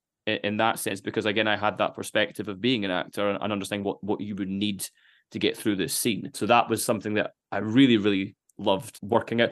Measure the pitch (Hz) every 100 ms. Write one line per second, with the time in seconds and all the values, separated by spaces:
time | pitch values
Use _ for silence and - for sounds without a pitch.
0 | _ _ - 107 104 107 113 - 107 101
1 | - 113 107 104 107 101 104 92 101 -
2 | 98 110 107 - 104 95 120 123 95 90
3 | - - 104 98 104 101 95 104 98 -
4 | 98 101 104 98 95 98 104 95 - -
5 | _ _ _ 95 104 - 110 95 85 -
6 | 123 95 - - 107 120 - 107 - 107
7 | 107 104 - - _ 101 107 120 135 110
8 | 104 98 101 - _ - 104 107 - -
9 | 101 113 - 117 117